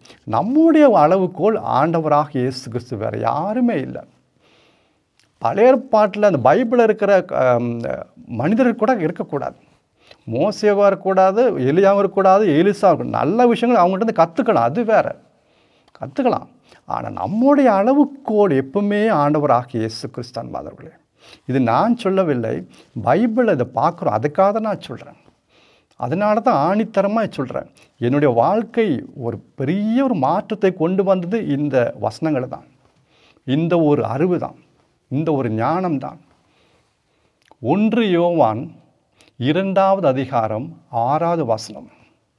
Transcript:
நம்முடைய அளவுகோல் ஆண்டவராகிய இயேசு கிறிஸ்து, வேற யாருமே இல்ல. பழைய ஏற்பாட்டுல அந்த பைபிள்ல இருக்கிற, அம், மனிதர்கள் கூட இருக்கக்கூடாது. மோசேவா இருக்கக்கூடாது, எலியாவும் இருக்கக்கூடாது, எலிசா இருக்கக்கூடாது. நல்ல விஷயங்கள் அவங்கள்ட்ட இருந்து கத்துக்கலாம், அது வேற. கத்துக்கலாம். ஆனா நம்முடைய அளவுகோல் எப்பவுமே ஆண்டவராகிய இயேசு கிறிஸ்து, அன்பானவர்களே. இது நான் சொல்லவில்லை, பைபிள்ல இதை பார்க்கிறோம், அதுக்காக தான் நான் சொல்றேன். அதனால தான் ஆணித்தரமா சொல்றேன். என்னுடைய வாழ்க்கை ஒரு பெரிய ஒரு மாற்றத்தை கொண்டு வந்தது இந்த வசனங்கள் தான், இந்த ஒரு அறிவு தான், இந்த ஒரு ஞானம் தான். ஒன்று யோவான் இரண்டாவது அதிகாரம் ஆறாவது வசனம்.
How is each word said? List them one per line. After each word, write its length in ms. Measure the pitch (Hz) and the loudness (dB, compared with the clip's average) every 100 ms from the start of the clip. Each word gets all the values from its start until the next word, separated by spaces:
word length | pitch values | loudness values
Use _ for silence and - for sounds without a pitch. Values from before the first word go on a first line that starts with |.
| _ - | _ -20
நம்முடைய 760 | - 110 190 285 330 311 294 196 | -4 -2 0 2 4 6 6 6
அளவுகோல் 640 | 151 190 180 127 196 220 | 4 4 0 0 0 0
ஆண்டவராகிய 760 | - 120 160 165 151 147 147 131 | -2 0 0 0 2 0 0 -2
இயேசு 340 | 127 127 - | -4 -6 -10
கிறிஸ்து, 260 | 120 - 107 | -10 -8 -8
வேற 200 | 110 110 | -6 -4
யாருமே 600 | 113 135 185 233 240 175 | -4 -2 -4 -2 -2 -2
இல்ல. 240 | 127 127 - _ _ _ _ _ _ _ _ _ _ _ _ _ | -6 -12 -16 _ _ _ _ _ _ _ _ _ _ _ _ _
பழைய 380 | 113 151 247 262 | -4 2 4 4
ஏற்பாட்டுல 580 | - 214 208 202 208 | 2 2 2 2 2
அந்த 40 | 147 | 4
பைபிள்ல 400 | 120 180 240 240 | 4 4 2 2
இருக்கிற, 420 | 226 214 202 190 180 | 2 2 2 2 0
அம், 520 | 135 131 120 120 117 117 127 - _ - | 0 2 2 -2 -6 -8 -10 -12 _ -14
மனிதர்கள் 500 | 110 147 220 247 226 | -6 -2 0 0 0
கூட 180 | 214 | -2
இருக்கக்கூடாது. 640 | 226 156 175 185 143 131 - _ _ _ _ _ _ - | 0 -2 -6 -8 -6 -8 -12 _ _ _ _ _ _ -8
மோசேவா 520 | 113 190 202 208 202 202 | -2 -2 0 0 4 2
இருக்கக்கூடாது, 720 | 190 190 190 190 202 254 175 | 2 0 2 2 4 0 0
எலியாவும் 380 | 123 165 196 202 | 0 4 4 4
இருக்கக்கூடாது, 480 | 190 196 190 196 214 | 0 2 4 4 4
எலிசா 140 | 143 | 2
இருக்கக்கூடாது. 500 | 190 202 196 143 123 | 2 2 2 2 -2
நல்ல 380 | 113 127 220 247 | -2 -2 2 2
விஷயங்கள் 380 | 196 233 233 175 | 2 2 2 2
அவங்கள்ட்ட 100 | 190 | 0
இருந்து 180 | 226 220 | -2 0
கத்துக்கலாம், 400 | 165 - 233 160 | 0 0 0 2
அது 280 | 117 180 | 0 -2
வேற. 320 | 220 202 - - _ _ _ _ _ _ _ - | 0 0 0 -6 _ _ _ _ _ _ _ -16
கத்துக்கலாம். 480 | 139 - 247 - - _ _ _ - | -12 -4 -2 -2 -6 _ _ _ -10
ஆனா 240 | 117 113 | -8 -8
நம்முடைய 640 | 95 95 214 262 285 262 | -8 -6 0 2 4 4
அளவுகோல் 800 | 196 214 277 285 - - 214 202 | 2 2 2 0 -2 -4 0 2
எப்பவுமே 580 | 135 135 202 202 208 220 | 2 -2 -4 -2 -2 0
ஆண்டவராகிய 640 | 160 147 151 143 120 123 117 | 0 0 0 2 0 0 -6
இயேசு 340 | 110 - 131 | -6 -6 -14
கிறிஸ்து, 320 | - - 117 | -12 -12 -12
அன்பானவர்களே. 500 | 120 64 71 - 160 _ _ _ - - - | -10 -12 -12 -18 -20 _ _ _ -20 -20 -4
இது 140 | 131 | 0
நான் 380 | 117 127 214 240 | 2 2 2 0
சொல்லவில்லை, 680 | 190 190 180 131 113 135 180 - _ - | 0 0 0 0 -2 -6 -10 -20 _ -6
பைபிள்ல 480 | 101 156 233 220 226 | 0 2 2 0 0
இதை 140 | 147 120 | 0 -2
பார்க்கிறோம், 480 | 113 151 170 160 | -2 -2 -2 -4
அதுக்காக 180 | 107 147 | -2 -2
தான் 300 | 147 196 220 | 0 0 0
நான் 200 | 214 190 | -4 -8
சொல்றேன். 340 | - 123 - - _ _ _ _ _ _ _ - | -10 -16 -18 -20 _ _ _ _ _ _ _ -10
அதனால 440 | 120 170 208 214 | -6 -2 0 0
தான் 380 | 240 160 156 202 | 2 0 0 0
ஆணித்தரமா 540 | 220 196 196 226 208 | -2 0 0 -2 -4
சொல்றேன். 380 | - 127 - - _ _ - | -6 -6 -6 -10 _ _ -6
என்னுடைய 360 | 120 143 143 | -2 2 2
வாழ்க்கை 720 | 117 135 214 220 - 220 131 - - | 4 2 2 -2 -2 0 -2 -6 -10
ஒரு 220 | 117 107 - - | -10 -10 -14 -8
பெரிய 480 | 135 190 214 240 | -4 -2 -2 0
ஒரு 100 | 269 | 0
மாற்றத்தை 600 | 143 131 180 - 214 190 | 0 0 -2 -4 -2 -2
கொண்டு 300 | 185 165 190 | 0 -2 0
வந்தது 440 | 196 185 170 220 160 | 0 0 0 -4 -2
இந்த 460 | 139 147 131 117 - | -2 0 0 0 -2
வசனங்கள் 480 | 107 - 160 139 123 | -8 -4 -4 -4 -6
தான், 180 | 71 - _ _ _ _ _ _ _ - | -12 -18 _ _ _ _ _ _ _ -4
இந்த 340 | 143 165 175 | -2 0 2
ஒரு 260 | 151 143 107 | 2 0 -2
அறிவு 340 | 127 180 170 | -2 -2 -2
தான், 160 | - - _ _ _ _ - | -6 -12 _ _ _ _ -8
இந்த 240 | 131 160 | -6 -2
ஒரு 180 | 143 120 | -2 -2
ஞானம் 480 | 110 123 170 185 143 | -2 -2 -2 -4 -6
தான். 220 | 67 - _ _ _ _ _ _ _ _ _ _ _ _ _ _ | -8 -16 _ _ _ _ _ _ _ _ _ _ _ _ _ _
ஒன்று 480 | 113 185 214 226 214 | -2 0 0 0 0
யோவான் 600 | 170 175 170 117 110 165 - _ _ _ _ _ - | 2 2 2 2 0 -8 -16 _ _ _ _ _ -6
இரண்டாவது 680 | 123 165 196 190 190 196 156 | -2 0 0 0 2 2 0
அதிகாரம் 720 | 131 131 123 110 107 151 160 _ | -2 -2 -2 -2 -4 -8 -16 _
ஆறாவது 560 | 117 120 151 170 170 123 | -6 -2 -2 -2 -2 -2
வசனம். 440 | 110 - 76 - _ _ _ _ | -4 -4 -18 -20 _ _ _ _